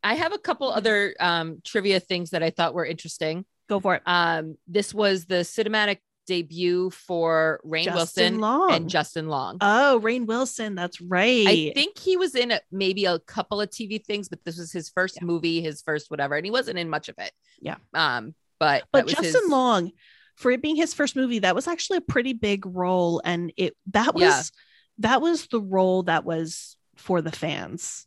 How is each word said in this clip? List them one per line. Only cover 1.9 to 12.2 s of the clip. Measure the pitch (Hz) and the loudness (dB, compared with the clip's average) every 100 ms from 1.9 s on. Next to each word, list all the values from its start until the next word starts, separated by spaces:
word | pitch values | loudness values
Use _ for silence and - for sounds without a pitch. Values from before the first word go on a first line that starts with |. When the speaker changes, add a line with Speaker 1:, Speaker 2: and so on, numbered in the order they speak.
| 190 | 0
Speaker 1:
things | - 180 170 | 0 -6 -4
that | 170 | -2
I | 165 | -2
thought | - 165 | 0 -2
were | 160 156 | 0 -4
interesting. | 165 160 - 156 165 196 _ _ | -6 -12 -6 -4 -4 -10 _ _
Speaker 2:
Go | 202 | -2
for | 196 175 | 0 0
it. | - | 2
Speaker 1:
Um, | 175 170 160 160 156 - | 2 2 0 -4 -14 -4
this | 190 202 | -4 -2
was | 202 208 190 170 | 0 0 0 0
the | 180 | -2
cinematic | 170 - 208 214 208 196 _ _ - | 0 -2 0 2 0 -2 _ _ -4
debut | 180 156 170 180 180 185 | -4 -4 -2 0 2 0
for | - - 170 165 160 160 156 | -6 -6 0 2 4 2 0
Rainn | - 160 | -4 -2
Speaker 2:
Justin | 175 175 165 - 214 220 | 0 0 0 2 2 2
Speaker 1:
Wilson | |
Speaker 2:
Long. | 214 269 370 | 0 2 4
Speaker 1:
and | 202 165 | 2 2
Justin | 175 - 165 156 | -2 -2 -6 -4
Long. | 143 98 147 | -4 -4 0
Speaker 2:
Oh, | 202 220 285 247 | 2 4 4 4
Rainn | 214 247 220 | 2 -2 -2
Wilson. | 226 262 - 214 | -2 -4 -4 -8
That's | 190 180 - | -6 -8 -8
right. | 175 180 220 247 202 | -2 2 4 6 6
Speaker 1:
I | 170 156 | 4 2
think | 277 330 - | 0 -2 -2
he | 381 | 0
was | 370 | 0